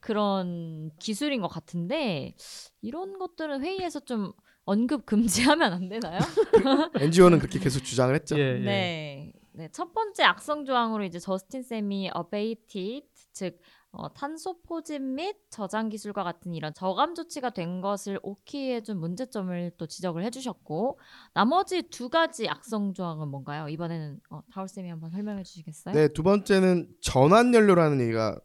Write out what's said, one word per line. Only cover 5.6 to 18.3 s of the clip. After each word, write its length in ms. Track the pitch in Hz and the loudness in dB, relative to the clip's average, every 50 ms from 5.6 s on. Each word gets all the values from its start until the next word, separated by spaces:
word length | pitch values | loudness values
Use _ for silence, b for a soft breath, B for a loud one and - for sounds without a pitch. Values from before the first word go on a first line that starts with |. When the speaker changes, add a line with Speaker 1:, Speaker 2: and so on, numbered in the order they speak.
| 330 233 170 | 4 0 0
Speaker 1:
안 160 | 180 185 185 | -2 -6 -6
되나요? 320 | 202 226 226 170 165 190 | -6 -8 -8 -6 -2 -2
Speaker 2:
<laughs> 800 | 240 339 330 - 427 - - - 190 269 269 277 311 339 - - | -2 0 2 0 2 6 6 6 6 6 4 4 2 0 0 0
엔지오는 380 | 139 151 165 175 185 180 170 156 | 2 4 10 10 12 12 10 8
그렇게 200 | 135 - - - | 4 0 -6 -2
계속 240 | - 151 127 135 - | -2 0 -2 -2 -4
주장을 300 | - 123 117 127 123 131 | -4 0 2 2 4 2
했죠. 240 | 160 160 - - 147 | 0 0 0 0 2
Speaker 3:
예, 180 | 143 135 127 | 2 2 0
예. 20 | 127 | 0
Speaker 1:
네. 720 | - 202 202 196 185 175 170 160 156 147 143 139 147 - - _ _ _ _ | -2 0 0 0 0 -2 -4 -6 -8 -10 -12 -14 -16 -16 -18 _ _ _ _
네, 160 | - 160 160 _ | -16 -16 -16 _
첫 200 | - 349 349 _ | -10 -10 -6 _
번째 300 | 440 453 427 392 - 320 | -4 -4 -4 -2 4 4
악성 400 | 208 180 - - - 302 302 294 | 4 4 2 -2 -6 -6 -6 -2
조항으로 400 | 269 269 247 233 226 220 214 208 | 0 0 0 2 0 -2 -2 -4
이제 140 | 185 170 175 | -4 -6 -8
저스틴 440 | - - 190 190 190 _ - 262 254 | -6 -4 -4 -4 -4 _ -12 -12 -10
쌤이 480 | 247 240 220 208 202 202 196 190 180 - | -8 -8 -6 -4 -4 -4 -4 -6 -6 -6
abated, 920 | - 170 _ - 208 208 220 226 214 _ _ - 202 185 202 233 277 294 _ _ _ _ _ _ | -8 -8 _ -6 -4 -4 -4 -6 -8 _ _ -10 -8 -8 -6 -8 -10 -12 _ _ _ _ _ _
즉, 260 | - 196 180 175 _ b b b b b b _ | -8 -8 -8 -8 _ b b b b b b _
어, 200 | - - 151 _ | -14 -14 -14 _
탄소 480 | - - 277 320 320 311 381 370 339 _ | -10 -10 -10 -10 -8 -10 -10 -12 _ _
포집 380 | - 330 330 311 - 302 285 269 | -10 -10 -10 -8 -8 -8 -8 -6
및 340 | 262 262 269 330 392 415 _ _ _ | -6 -6 -6 -6 -8 -8 _ _ _
저장 380 | - - 208 185 - 214 220 220 | -12 -10 -10 -6 -4 -4 -4 -4
기술과 340 | 208 214 - 208 202 202 190 | -6 -8 -10 -8 -6 -6 -6
같은 280 | 175 170 _ _ 180 170 | -6 -8 _ _ -10 -8
이런 180 | 160 151 156 151 | -8 -8 -8 -10
저감 400 | - 185 185 185 190 269 311 349 | -6 -4 -4 0 0 0 0 0
조치가 360 | 330 330 330 - 302 262 247 | -8 -10 -10 -10 -6 -6 -6
된 300 | 226 - 170 170 180 185 | -6 -4 -6 -6 -6 -4
것을 380 | 180 196 202 196 - 208 196 190 _ | -4 -4 -4 -4 -4 -6 -8 -6 _
오키에 600 | - | -8